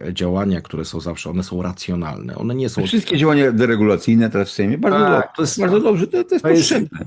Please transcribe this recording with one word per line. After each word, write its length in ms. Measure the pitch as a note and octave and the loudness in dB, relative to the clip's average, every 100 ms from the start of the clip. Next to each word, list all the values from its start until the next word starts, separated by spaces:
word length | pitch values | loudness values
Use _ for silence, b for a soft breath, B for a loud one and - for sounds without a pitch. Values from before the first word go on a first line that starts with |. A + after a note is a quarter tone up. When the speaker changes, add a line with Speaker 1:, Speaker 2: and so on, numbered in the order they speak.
| F2 | -10
Speaker 1:
działania, 480 | F2+ F2 F2+ G2+ F2 | -4 -2 0 0 -2
które 240 | - D#2 | -4 -10
są 160 | D#2 E2 | -8 -8
zawsze, 300 | F2 E2 D#2 | -8 -10 -8
one 120 | F2 | -6
są 200 | F#2 F2+ | -6 -6
racjonalne. 720 | F2+ F#2 - F2 D#2 B1 A1 - | -6 -8 -6 -6 -6 -10 -12 -8
One 180 | A#2 | -6
nie 140 | B2+ B2+ | -4 -4
są 180 | A#2 F#3+ | -4 -2
Speaker 2:
Wszystkie 300 | A3+ - D3 | -2 0 2
działania 360 | D#3 D3 C3+ | 4 4 4
deregulacyjne 800 | A2+ A#2+ A2+ G#2+ F#2 - A2+ A2+ | 4 2 4 2 2 2 2 4
teraz 180 | G2+ F#2+ | 0 -2
w 40 | |
Sejmie, 260 | - G2+ C#3+ | -2 -2 0
bardzo 200 | C4+ D3 | 2 2
Speaker 1:
Tak, 120 | D3 | 4
Speaker 2:
dobrze, 160 | C#3 B2+ - | 2 0 -2
Speaker 1:
to 60 | |
jest, 180 | D3+ - | -2 0
Speaker 2:
bardzo 200 | F#3 G#3 | 2 2
dobrze, 260 | A3 F#3+ F3+ | 2 0 0
to, 180 | - | -2
to 100 | F4 | -2
jest 80 | F#4 | 0
Speaker 1:
to 60 | D#4 | 4
jest, 120 | E4+ | 4
Speaker 2:
potrzebne. 360 | - C#4+ - E3 | 4 2 -2 -8